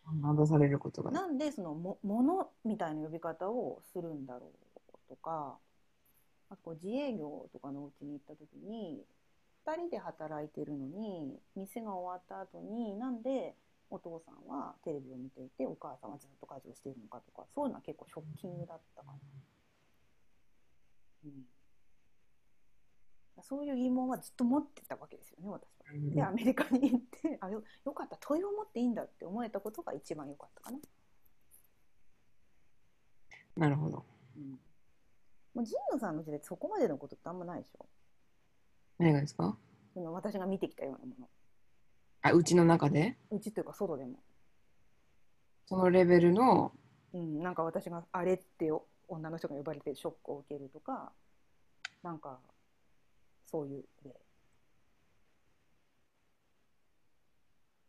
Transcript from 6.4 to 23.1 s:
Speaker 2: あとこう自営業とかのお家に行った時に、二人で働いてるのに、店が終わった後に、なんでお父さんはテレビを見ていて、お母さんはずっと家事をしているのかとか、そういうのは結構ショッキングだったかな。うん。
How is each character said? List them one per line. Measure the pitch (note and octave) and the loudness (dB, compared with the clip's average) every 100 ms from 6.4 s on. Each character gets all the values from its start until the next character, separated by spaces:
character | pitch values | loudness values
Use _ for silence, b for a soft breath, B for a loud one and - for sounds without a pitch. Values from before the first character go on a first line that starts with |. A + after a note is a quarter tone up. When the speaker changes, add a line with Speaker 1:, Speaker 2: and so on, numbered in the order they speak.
| - | -20
Speaker 2:
あ | G3 | -18
と | |
こ | E3+ | -14
う | |
自 | D#3+ F#3 | -10 -4
営 | B3 C#4+ | -2 -2
業 | G#3 D3+ - - | -4 -6 -10 -14
と | - | -14
か | C#3+ | -12
の | C#3 | -10
お | C#3+ | -12
家 | - | -14
に | C#3+ | -12
行 | D3 | -12
っ | - | -14
た | |
時 | D3+ D3+ C#3+ | -20 -20 -18
に、 | F3 A3+ F#3 C#3 - _ _ _ _ _ - | -12 -10 -10 -10 -14 _ _ _ _ _ -8
二 | D#4+ | -6
人 | F4 | -4
で | F3 | -6
働 | E3+ - D#3 D3+ | -8 -10 -8 -8
い | D3+ | -8
て | - | -8
る | D3 D3 | -8 -8
の | C3+ | -8
に、 | F#3 A3 F3+ C#3 - - | -8 -8 -8 -8 -12 -14
店 | G3 G3 A#3+ | -12 -10 -8
が | A3 | -8
終 | F#3+ F3+ F3+ | -6 -6 -8
わ | |
っ | - | -10
た | F#3+ | -14
後 | F#3+ E3+ | -14 -14
に、 | F3 A3 A3 G3 | -10 -6 -6 -6
な | C4 | -6
ん | A#3 | -6
で | B3 C4 E3+ - _ _ _ | -4 -4 -4 -10 _ _ _
お | F#3+ | -14
父 | F3 E3 | -12 -14
さ | - | -16
ん | - - | -20 -12
は | C#3+ - - | -10 -10 -10
テ | F3+ | -8
レ | D3 | -8
ビ | C3 | -10
を | B2+ | -14
見 | C3 | -14
て | - | -14
い | C3 | -16
て、 | - C4 | -8 -8
お | - | -8
母 | D#3 C3 | -12 -14
さ | G#2+ | -14
ん | |
は | C#3+ | -16
ず | - | -18
っ | - | -20
と | - | -18
家 | C3+ | -18
事 | - | -18
を | |
し | A#2 | -16
て | C#3 | -14
い | |
る | B2+ | -14
の | G#2+ | -16
か | A#2+ | -20
と | - | -20
か、 | - - | -20 -12
そ | - | -6
う | C#4+ | -4
い | |
う | |
の | - | -6
は | |
結 | - D3 | -12 -14
構 | - | -16
シ | |
ョ | - | -16
ッ | D#3 D#3 | -14 -12
キ | F#3 | -12
ン | D3 | -10
グ | E3+ | -12
だ | |
っ | D#3+ _ - | -14 _ -20
た | |
か | C#3 | -20
な。 | C#3 - C#3 - _ _ _ _ _ _ _ - - - - - - - - - - D3+ | -20 -20 -20 -20 _ _ _ _ _ _ _ -20 -20 -20 -20 -20 -20 -20 -20 -20 -20 -20
う | |
ん。 | C#3 B2+ - - - - - - - - - _ - - - - - - | -18 -20 -20 -20 -20 -20 -20 -20 -20 -20 -20 _ -20 -20 -20 -20 -20 -20